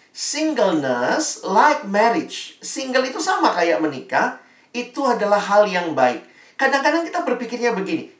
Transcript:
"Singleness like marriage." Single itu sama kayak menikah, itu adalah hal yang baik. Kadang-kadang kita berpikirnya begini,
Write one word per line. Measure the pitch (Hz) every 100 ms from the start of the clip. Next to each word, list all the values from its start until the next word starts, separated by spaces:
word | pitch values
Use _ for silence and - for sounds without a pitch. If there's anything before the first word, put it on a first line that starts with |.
| _ -
"Singleness | - 285 311 226 208 160 131 120 127 294 311 -
like | 185 202 294 285
marriage." | 202 202 233 165 127 - - -
Single | - 269 262 247 254
itu | 320
sama | - 381 226
kayak | 180 170 156
menikah, | 151 131 - 139 247 - _ _ _
itu | 240 240 -
adalah | 269 208 202 202
hal | 185 208 196
yang | 180 170
baik. | 135 127 123 - _ - -
Kadang-kadang | 269 269 294 330 330
kita | 359
berpikirnya | 285 240 240 247 233 185
begini, | - 160 -